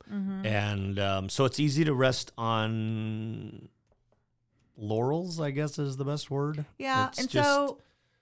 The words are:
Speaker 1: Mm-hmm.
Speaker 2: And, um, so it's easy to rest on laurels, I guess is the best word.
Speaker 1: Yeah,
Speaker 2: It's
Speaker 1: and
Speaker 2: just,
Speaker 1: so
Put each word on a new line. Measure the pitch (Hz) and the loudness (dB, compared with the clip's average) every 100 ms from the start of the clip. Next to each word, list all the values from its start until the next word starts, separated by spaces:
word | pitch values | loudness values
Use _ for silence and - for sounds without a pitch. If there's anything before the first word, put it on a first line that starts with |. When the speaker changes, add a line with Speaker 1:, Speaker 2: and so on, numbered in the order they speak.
| - | -8
Speaker 1:
Mm-hmm. | 202 196 95 98 | -6 -4 -4 0
Speaker 2:
And, | 107 104 104 98 98 | 0 0 0 -2 0
um, | 98 95 95 | 0 0 -2
so | - 131 | 2 2
it's | - | 4
easy | 147 135 156 | 2 4 2
to | |
rest | 131 131 127 - - | 4 2 2 -4 -4
on | 113 113 110 110 110 110 110 110 110 107 104 - - _ _ _ _ _ _ _ _ _ _ - | 0 0 0 0 -2 -2 -4 -4 -6 -8 -10 -14 -18 _ _ _ _ _ _ _ _ _ _ -10
laurels, | 107 107 123 160 180 165 | -2 2 2 0 -2 -4
I | 147 | -2
guess | 135 151 151 | -2 -2 -2
is | 143 131 | -4 -2
the | 139 | -2
best | 147 - | -2 -2
word. | 139 147 151 147 - | -2 -2 -2 -8 -6
Speaker 1:
Yeah, | 269 262 262 | 0 2 2
Speaker 2:
It's | - | 0
Speaker 1:
and | 254 | 0
Speaker 2:
just, | 302 285 | 4 4
Speaker 1:
so | 277 285 277 _ _ _ _ | 4 2 -4 _ _ _ _